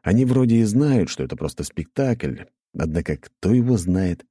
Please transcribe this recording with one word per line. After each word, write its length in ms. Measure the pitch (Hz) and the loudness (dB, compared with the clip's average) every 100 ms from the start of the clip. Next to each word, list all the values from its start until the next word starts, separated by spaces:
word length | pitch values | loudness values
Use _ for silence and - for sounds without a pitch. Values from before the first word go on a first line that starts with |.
Они 240 | 92 110 127 | 2 2 4
вроде 320 | 127 127 113 | 2 4 4
и 60 | |
знают, 460 | 110 113 147 127 82 | 4 2 2 2 0
что 140 | - | -4
это 120 | 65 - | -8 -6
просто 280 | 78 - | -8 -6
спектакль, 800 | - - 80 - 135 117 71 62 - _ _ - | -8 -8 -6 -4 -2 -2 -4 -8 -14 _ _ -6
однако 400 | 80 80 82 76 | -2 -2 -4 -8
кто 360 | - _ 92 | -10 _ 0
его 240 | 123 120 113 | 2 2 0
знает? 480 | 87 92 92 85 - | 0 0 0 -4 -10